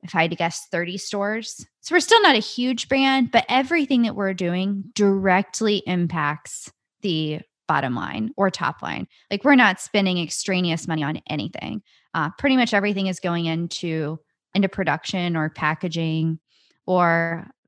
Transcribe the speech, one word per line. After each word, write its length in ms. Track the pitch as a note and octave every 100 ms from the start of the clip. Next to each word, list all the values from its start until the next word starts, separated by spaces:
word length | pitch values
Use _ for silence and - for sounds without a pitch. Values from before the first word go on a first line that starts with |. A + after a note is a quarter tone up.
if 120 | F3 F3+
I 80 |
had 80 | E3
to 60 | E3
guess, 300 | E3+ - -
thirty 260 | F3 F3 F#3+
stores. 680 | - G#3 G3+ A3 A3 - - _
So 140 | - F4
we're 60 |
still 200 | - A4+
not 140 | G4+ C4
a 40 |
huge 500 | - - B3 B3+ -
brand, 420 | C4+ C4+ C4+ A#3+
but 140 | A#3+ -
everything 540 | B3+ C4+ E4+ C#4+ C4
that 120 | A#3 G3+
we're 180 | G3
doing 500 | F#3 F3 F3+ F#3+ G3+ G3
directly 840 | - G3+ G3 F#3+ F3+ G3+ - A3 G#3 -
impacts 840 | F3+ F3 E3 D3 D3+ - - - _ _ _
the 380 | G#3 D#3+ D#3 D3+ - _ _
bottom 280 | D3 C#3 A#2+
line 360 | E2+ - A3 C#4+
or 140 | G3
top 320 | - C#3+ -
line. 260 | - C#2+ - _ _
Like, 140 | G3+
we're 120 | B3 C#4
not 240 | A3 F#3+
spending 400 | - G#3+ F#3+ F3+
extraneous 680 | E3 - - F3+ F3+ D#3+ -
money 160 | D#3+
on 180 | D3 D#3 -
anything. 540 | D3+ - - - G#3+ _ _ _
Uh, 160 | - D#3 -
pretty 200 | C#4 C4
much 160 | A#3+
everything 340 | G#3 G3+ G3 F#3+
is 140 | F#3
going 240 | F#3 E3+ E3+
into, 720 | E3 E3+ - F3 D#3+ D3+ D#3 _ _ _
into 140 | - G3
production 720 | - F3+ D3+ - F#3+ F3 E3
or 120 | D#3
packaging, 880 | - D3+ D#3 F#3 E3 E3 D#3+ D#3+ D#3+ _ _ _ _ -
or 640 | F3+ F3 E3 E3 E3 - -